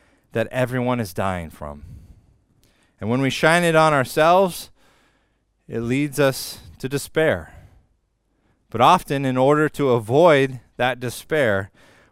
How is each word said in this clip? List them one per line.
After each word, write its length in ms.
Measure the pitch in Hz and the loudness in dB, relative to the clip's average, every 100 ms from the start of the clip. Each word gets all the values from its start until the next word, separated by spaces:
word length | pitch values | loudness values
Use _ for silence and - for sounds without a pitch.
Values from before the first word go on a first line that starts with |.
| _ _ _ | _ _ _
that 120 | 117 113 | -6 -4
everyone 520 | 127 127 127 123 123 | -4 -4 -4 -4 -4
is 120 | 104 - | -6 -6
dying 340 | 95 92 80 | -4 -6 -8
from. 340 | - 73 73 - - - - _ _ _ _ _ _ _ _ | -14 -16 -16 -18 -20 -20 -20 _ _ _ _ _ _ _ _
And 100 | 101 | -4
when 120 | 123 | -2
we 100 | 135 | -2
shine 320 | - 160 170 | 0 2 2
it 120 | 170 160 | 2 4
on 180 | 156 | 4
ourselves, 760 | 147 127 - 160 180 196 - - _ _ _ _ _ _ _ _ _ - | 2 0 0 4 4 2 -2 -16 _ _ _ _ _ _ _ _ _ -12
it 120 | 117 | -8
leads 400 | 117 135 147 139 | -4 -2 -2 0
us 400 | 139 131 - - - - | 0 0 -8 -16 -20 -14
to 100 | 131 | -8
despair. 680 | 139 - - 160 95 78 - - _ _ _ _ _ _ _ _ _ _ | -8 -6 -2 0 0 -6 -20 -20 _ _ _ _ _ _ _ _ _ _
But 100 | 110 | 2
often, 460 | 135 180 - 139 135 | 4 4 2 -4 -2
in 120 | 127 | 2
order 300 | 131 151 151 | 4 4 0
to 200 | - 143 | 0 0
avoid 680 | 120 107 131 175 147 135 127 - - | 0 0 4 4 4 2 -4 -14 -6
that 220 | 123 127 | -4 -4
despair, 720 | 123 - - 156 123 98 98 _ _ _ _ | -8 -12 -6 -2 0 0 -4 _ _ _ _